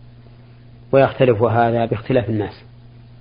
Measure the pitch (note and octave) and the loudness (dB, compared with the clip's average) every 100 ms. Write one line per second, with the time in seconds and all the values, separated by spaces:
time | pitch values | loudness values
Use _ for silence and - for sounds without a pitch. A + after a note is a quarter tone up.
0 | - - - - - - - - - C3+ | -20 -20 -20 -20 -20 -20 -20 -20 -2 2
1 | C3 - B2+ G#2+ A#2 A2+ A#2 A#2 A2+ A2 | 2 2 0 2 0 0 0 0 -2 -6
2 | - B2+ A2 G#2+ F#2+ - - - - - | -4 -2 -2 -4 -6 -12 -20 -20 -20 -20
3 | - - | -20 -20